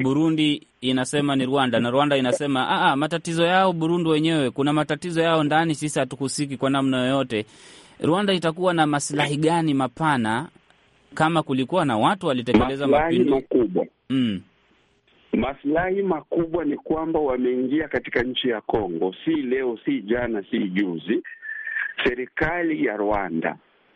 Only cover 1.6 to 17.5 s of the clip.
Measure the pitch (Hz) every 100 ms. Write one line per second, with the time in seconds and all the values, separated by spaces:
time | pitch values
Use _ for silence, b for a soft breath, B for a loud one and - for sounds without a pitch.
1.6 | 127 113 120 131 147 139 127 123 143 135
2.6 | 127 185 175 139 151 165 165 165 170 185
3.6 | 190 170 160 170 160 156 160 160 131 127
4.6 | 139 151 151 151 180 165 165 160 147 151
5.6 | 165 147 151 151 131 131 135 - 143 135
6.6 | 135 139 135 131 127 139 127 113 107 B
7.6 | B B B B - 175 202 185 170 160
8.6 | 180 170 151 147 - 147 143 147 156 170
9.6 | 160 139 131 - 160 139 110 113 156 -
10.6 | _ _ _ _ _ - 156 165 151 131
11.6 | 127 180 151 110 135 196 175 131 117 110
12.6 | 127 135 139 143 330 349 285 277 - -
13.6 | - 180 - _ - 135 123 95 - _
14.6 | _ _ _ _ _ _ _ - 123 139
15.6 | 139 160 185 196 196 156 - 160 165 165
16.6 | 151 135 - 160 160 160 147 127 123